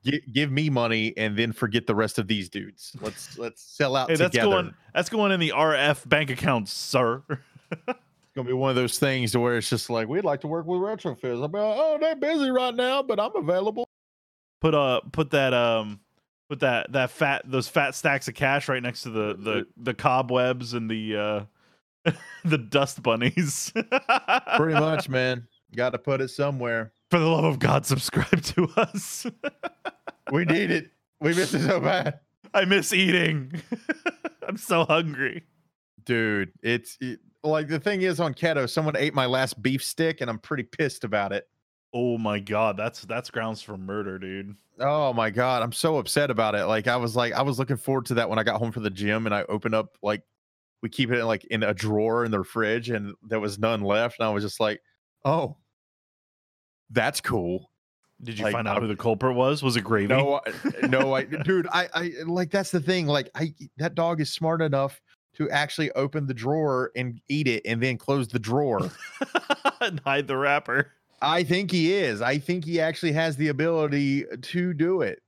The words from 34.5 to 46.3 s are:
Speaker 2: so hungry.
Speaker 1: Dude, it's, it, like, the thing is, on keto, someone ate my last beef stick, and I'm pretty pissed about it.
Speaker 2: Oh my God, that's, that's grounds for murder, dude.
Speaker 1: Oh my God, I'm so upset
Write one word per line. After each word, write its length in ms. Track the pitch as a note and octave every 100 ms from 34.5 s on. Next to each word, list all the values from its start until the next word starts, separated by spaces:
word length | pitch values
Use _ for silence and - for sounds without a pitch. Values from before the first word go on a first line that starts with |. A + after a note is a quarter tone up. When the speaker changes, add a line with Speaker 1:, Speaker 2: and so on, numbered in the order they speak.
| G#3+
Speaker 2:
so 280 | - E3+
hungry. 600 | D#3+ D#3+ E3 C3 C#3 - _ _ _ _ _ -
Speaker 1:
Dude, 460 | - A#2+ A2 G#2 F2+ _
it's, 340 | A2+ A#2+ A#2 -
it, 200 | B2+ A2+ _ _
like, 240 | D3+ D#3 D3+
the 100 | D#3
thing 240 | G#3 G3+
is, 160 | F#3 D#3+
on 160 | E3
keto, 340 | C3 E3+ D3+ B2
someone 280 | - D#3 D3
ate 180 | D3
my 120 | D3 B2+
last 360 | C3 C3 -
beef 220 | A#2+ C3+
stick, 360 | - - D#3+ D#3+
and 80 | B2+
I'm 120 | A2
pretty 240 | - D3
pissed 400 | A#2 - D3 -
about 280 | A2+ G#2 G2
it. 140 | G2+ - _ _ _ _
Speaker 2:
Oh 240 | A#2+ B2 A#2
my 220 | A2 G#2
God, 360 | G2+ G#2+ A2 G2
that's, 260 | A2 -
that's 280 | G2 A2+ B2
grounds 320 | A#2+ A2+ G#2+
for 140 | - G2+
murder, 420 | F#2+ G#2 G2 F#2+
dude. 380 | F#2+ F#2+ G2 G2+ _ -
Speaker 1:
Oh 320 | C3+ D3+ C#3
my 180 | A#2 A2
God, 320 | G#2 B2 B2
I'm 100 | A#2
so 240 | - E3 D#3
upset 300 | G2+ - D3